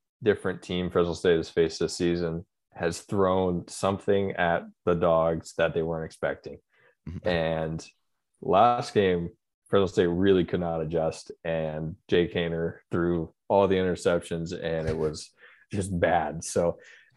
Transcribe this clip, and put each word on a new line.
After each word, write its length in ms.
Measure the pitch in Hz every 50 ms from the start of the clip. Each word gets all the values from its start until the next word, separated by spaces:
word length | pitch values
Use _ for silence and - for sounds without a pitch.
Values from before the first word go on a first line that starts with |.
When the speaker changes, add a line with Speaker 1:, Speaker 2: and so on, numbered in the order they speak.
| _ _ _ -
Speaker 1:
different 400 | - 107 95 - - 95 90 87
team 260 | - - 90 87 90 87
Fresno 220 | 87 92 87 87 80
State 220 | - - 92 85
has 140 | 80 78 -
faced 300 | - 87 82 80 - -
this 140 | 85 80 -
season 500 | - 90 85 85 87 87 82 82 85 - _ _ _ _ _ -
has 260 | - 87 85 85 -
thrown 680 | - - 104 98 95 92 92 95 92 90 87 87 - -
something 640 | - - - 98 98 95 - 104 101 98 98 95
at 320 | - - 87 85 85 85 - - - _ -
the 80 | 87 87
Dogs 600 | 82 90 85 82 80 80 82 82 80 - - - -
that 160 | 82 80 78
they 80 | 85
weren't 220 | 80 82 82 80 80
expecting. 520 | 78 - - - 71 71 - - - 71 - _ _ _ _ _ _ _ _ - -
Speaker 2:
Mm-hmm. 200 | 82 85 - 90
Speaker 1:
And 580 | 87 82 80 80 80 80 80 80 80 80 - - _ _ _ _ _ _ _ _ _ -
last 540 | - - 90 98 117 123 120 120 123 - -
game, 360 | 107 98 92 90 87 85 85 - _ _ _ _ _ _ -
Fresno 180 | - 101 98
State 200 | 90 - 107 90
really 380 | 85 85 87 98 98 95 90 85
could 160 | - - 87
not 200 | 87 85 82 82
adjust, 520 | 78 76 85 80 80 80 76 - - - - _ -
and 520 | 82 82 80 78 78 76 78 80 78 92 _ _
Jake 260 | - 101 87 87 -
Haener 460 | - 90 85 82 82 82 85 82 - - _ -
threw 440 | - 87 85 87 87 85 82 - _ _ _ -
all 180 | 107 98 98
the 100 | 92 95
interceptions, 760 | 92 92 90 87 - - 95 87 85 - - 85 82 82 85
and 360 | 87 82 - 82 82 80 78 80
it 80 | 80
was 340 | 80 78 76 76 - - - _ _ - - - _ _ -
just 280 | 101 101 92 98 92 85
bad. 420 | 92 82 87 82 80 76 80 85
So 360 | - - - 98 85 85 - - - - - - _ _ _